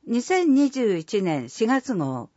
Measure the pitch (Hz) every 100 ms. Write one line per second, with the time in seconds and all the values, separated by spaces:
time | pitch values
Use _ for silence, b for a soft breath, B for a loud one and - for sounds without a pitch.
0 | - 233 - 370 349 269 285 262 226 175
1 | 160 208 185 151 120 - 220 269 254 202
2 | 139 131 -